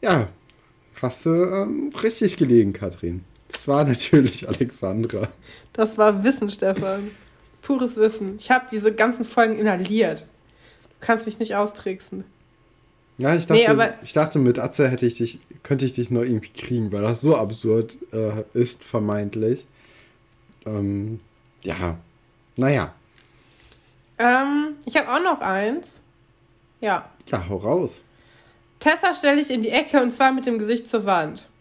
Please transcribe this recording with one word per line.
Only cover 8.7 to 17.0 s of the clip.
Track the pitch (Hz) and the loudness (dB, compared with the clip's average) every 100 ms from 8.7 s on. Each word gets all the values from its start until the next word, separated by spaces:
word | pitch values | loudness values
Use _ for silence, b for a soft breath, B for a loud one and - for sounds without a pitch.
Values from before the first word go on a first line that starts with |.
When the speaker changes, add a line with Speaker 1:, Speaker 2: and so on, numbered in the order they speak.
| 220 208 | -2 -2
Speaker 2:
ganzen | 214 226 247 | 2 0 0
Folgen | 233 - 226 214 | -4 2 2 2
inhaliert. | 214 185 185 214 190 160 - _ _ b b b b _ | 0 0 -2 0 0 -2 -12 _ _ b b b b _
Du | - | -2
kannst | 226 | 0
mich | 220 214 | 0 -6
nicht | 220 202 | -4 -2
austricksen. | 208 208 - 190 - 190 190 _ _ _ _ _ _ _ _ _ | -2 -4 -10 -10 -12 -14 -16 _ _ _ _ _ _ _ _ _
Speaker 1:
Ja, | 131 | 2
ich | 165 165 | 2 4
dachte, | 226 | 4
Speaker 2:
Nee, | 233 | 6
aber | 180 226 - | 4 2 -2
Speaker 1:
ich | - | -4
dachte, | - 156 156 | 0 2 4
mit | 127 120 | 2 2
Atze | 120 - 139 | -2 2 2
hätte | 127 120 | 2 -2
ich | 120 | 0
dich, | 117 - _ - | -6 -6 _ -20
könnte | - 139 131 | -4 -2 -2
ich | |
dich | 123 120 | -2 -2
noch | 123 | 0
irgendwie | 120 113 - | 0 -2 -4
kriegen, | - - 123 107 | -14 -6 -4 -2
weil | 101 | -2